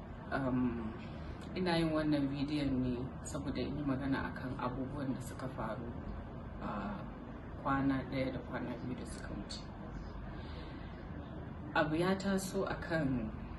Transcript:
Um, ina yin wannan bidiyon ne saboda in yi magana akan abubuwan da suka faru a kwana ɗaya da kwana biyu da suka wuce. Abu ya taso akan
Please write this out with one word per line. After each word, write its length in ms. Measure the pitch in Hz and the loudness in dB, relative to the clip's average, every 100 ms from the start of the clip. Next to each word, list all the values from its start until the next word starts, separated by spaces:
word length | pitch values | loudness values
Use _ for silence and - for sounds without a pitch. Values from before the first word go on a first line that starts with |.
| - - - | -8 -8 -2
Um, 560 | 123 135 127 127 117 110 117 - - - - - 185 | 0 4 4 4 2 -2 -4 -6 -6 -6 -6 -4 0
ina 220 | 180 165 | 4 6
yin 160 | 165 | 6
wannan 320 | 156 156 147 135 | 4 6 6 4
bidiyon 440 | 143 139 151 139 127 | 2 2 4 4 4
ne 160 | 127 120 131 - | 4 2 -2 -4
saboda 380 | - - 139 127 | -4 -2 -2 0
in 160 | 123 147 | 0 0
yi 60 | 143 | 2
magana 480 | 127 135 135 - | 2 2 2 2
akan 240 | - - - | -2 -4 0
abubuwan 560 | 127 135 127 147 135 | 0 0 -2 -2 0
da 80 | 123 | 0
suka 260 | - - 131 | -2 -4 -4
faru 320 | - 113 107 - - - - - - 131 - | -2 -2 -2 -4 -4 -4 -6 -6 -6 -8 -6
a 360 | - - 196 196 - - - - - - | -4 -2 -2 -4 -6 -8 -8 -8 -8 -4
kwana 380 | 143 135 135 135 127 | 2 4 6 4 2
ɗaya 220 | 135 131 | 0 0
da 60 | 127 - | 0 -4
kwana 240 | 123 120 123 | -4 -2 -2
biyu 140 | 127 127 | -2 -4
da 80 | - | -4
suka 240 | - - | -6 -6
wuce. 320 | - - - - - - - - - - - - - - - - - - - - - - - - 160 | -6 -4 -6 -6 -8 -6 -6 -6 -6 -6 -6 -6 -6 -6 -6 -8 -8 -6 -6 -6 -6 -6 -6 0 4
Abu 200 | 156 156 | 4 4
ya 200 | 180 190 | 4 4
taso 480 | 196 190 - 196 - | 4 2 2 0 0
akan 640 | - - 165 139 123 110 - - | 0 2 2 4 2 0 -4 -6